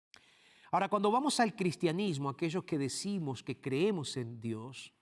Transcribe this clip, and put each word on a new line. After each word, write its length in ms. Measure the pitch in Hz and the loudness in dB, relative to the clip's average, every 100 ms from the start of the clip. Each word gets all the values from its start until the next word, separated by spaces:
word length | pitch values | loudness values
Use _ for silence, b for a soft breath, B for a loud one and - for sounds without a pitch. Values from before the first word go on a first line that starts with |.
| _ - B B B B B | _ -20 B B B B B
Ahora, 180 | 175 190 | 0 2
cuando 220 | 208 208 | 4 4
vamos 300 | 240 285 - | 4 2 4
al 160 | 226 - | 2 4
cristianismo, 720 | 180 - 170 170 208 139 143 | -2 2 0 2 0 0 -2
aquellos 340 | 131 170 175 | -2 -2 -2
que 160 | - 156 | -2 -2
decimos 640 | 135 - 202 196 147 123 | 0 -2 -4 -2 -2 -4
que 180 | - 123 | -6 -6
creemos 560 | 139 135 202 185 127 131 | -2 2 2 0 -4 -6
en 240 | 117 117 | -6 -6
Dios, 540 | 113 110 123 127 - _ | -6 -6 -8 -16 -18 _